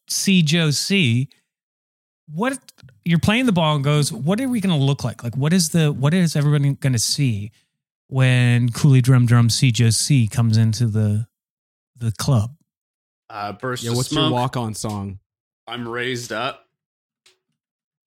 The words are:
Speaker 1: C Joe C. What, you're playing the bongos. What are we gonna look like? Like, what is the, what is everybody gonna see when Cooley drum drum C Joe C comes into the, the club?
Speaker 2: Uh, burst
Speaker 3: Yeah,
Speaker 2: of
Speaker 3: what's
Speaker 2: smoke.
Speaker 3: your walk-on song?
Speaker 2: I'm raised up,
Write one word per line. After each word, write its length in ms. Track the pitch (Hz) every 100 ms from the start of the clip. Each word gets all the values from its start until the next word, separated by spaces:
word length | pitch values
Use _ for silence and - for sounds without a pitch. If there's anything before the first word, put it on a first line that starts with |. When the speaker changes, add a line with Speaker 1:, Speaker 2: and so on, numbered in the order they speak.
| -
Speaker 1:
C 340 | - - 185
Joe 300 | 151 170 156
C. 560 | 135 - 196 131 117 135 _ _ _ _ _ _ _ _ _ -
What, 240 | 151 247 269 - _ - _
you're 160 | 170 165
playing 260 | - 226 254
the 80 |
bongos. 580 | 175 156 151 135 147 143
What 300 | 160 143 208
are 60 | 269
we 100 | 247
gonna 160 | 190 151
look 260 | 135 143
like? 200 | 117 -
Like, 120 | 120 131
what 160 | 147
is 160 | 185 165
the, 220 | 170 151
what 200 | 143 139
is 220 | 185 170 156
everybody 380 | 147 147 139
gonna 240 | 139 135 120
see 520 | - - 135 101 104 _ _ _ _ _ -
when 640 | 131 127 123 123 120 120
Cooley 280 | - 147 131
drum 240 | 120 127 120
drum 220 | 120 117
C 220 | - 135
Joe 200 | 110 117
C 360 | 104 - 139 110
comes 300 | - 117 110
into 300 | 110 107 120
the, 400 | 107 107 104 117 _ _ _ _ _ _ -
the 160 | 117
club? 420 | - - 120 113 143 _ _ _ _ _ _ _
Speaker 2:
Uh, 220 | 110 104
burst 300 | 98 131 123
Speaker 3:
Yeah, 80 | 117
Speaker 2:
of 60 | 120
Speaker 3:
what's 120 | 127
Speaker 2:
smoke. 140 | 151
Speaker 3:
your 80 | 156
walk-on 420 | 123 123 127 113
song? 460 | 104 113 104 98 95 _ _ _ _ -
Speaker 2:
I'm 200 | 120 117
raised 440 | 120 123 120 117
up, 340 | 110 127 - _ _ _ _ _ _ _ _ _ _ _ _ _ _